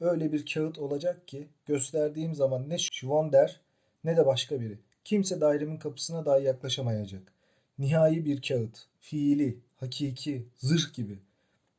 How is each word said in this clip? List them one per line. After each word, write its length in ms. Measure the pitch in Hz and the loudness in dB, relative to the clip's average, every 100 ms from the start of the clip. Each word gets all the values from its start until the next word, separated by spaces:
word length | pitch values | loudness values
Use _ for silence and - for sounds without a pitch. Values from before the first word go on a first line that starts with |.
Öyle 320 | 170 165 156 | 0 0 0
bir 140 | 147 147 | -2 -2
kağıt 320 | 160 156 156 | -4 -4 -4
olacak 500 | 143 143 175 175 - | -6 -4 -4 -6 -10
ki 200 | 135 147 _ - | -16 -16 _ -4
gösterdiğim 680 | 143 - 156 151 151 165 | -2 -2 -2 -2 -2 -6
zaman 340 | 151 135 127 143 | 0 0 0 -4
ne 100 | 175 | -4
Şvonder 840 | - - 131 151 156 135 160 - _ _ _ _ | -4 -6 -2 0 4 6 4 0 _ _ _ _
ne 120 | 160 165 | 0 4
de 100 | 139 | 4
başka 340 | 127 - 139 | 4 0 -4
biri. 180 | 113 104 _ _ | -6 -10 _ _
Kimse 360 | - 208 190 175 | 0 2 2 2
dairemin 360 | 151 147 151 156 | 4 2 0 -6
kapısına 500 | 151 - - 165 147 | -8 -8 -6 -4 2
dahi 180 | 139 | 4
yaklaşamayacak. 880 | 135 127 135 139 123 107 98 95 - _ _ _ _ - | 4 0 -2 -2 -2 -2 -4 -10 -16 _ _ _ _ -6
Nihai 460 | 139 160 160 160 | 0 4 6 4
bir 180 | 147 139 | 0 -2
kağıt. 440 | - 131 113 - - _ | -2 -2 -2 -8 -20 _
Fiili, 580 | - 151 143 143 139 - _ _ | -8 -2 2 2 2 -4 _ _
hakiki, 720 | 127 - 143 127 151 131 117 _ | -10 -6 -6 -6 -8 -8 -10 _
zırh 380 | 127 160 - | 0 2 0
gibi. 240 | - 101 98 - _ _ _ _ | -6 -10 -10 -18 _ _ _ _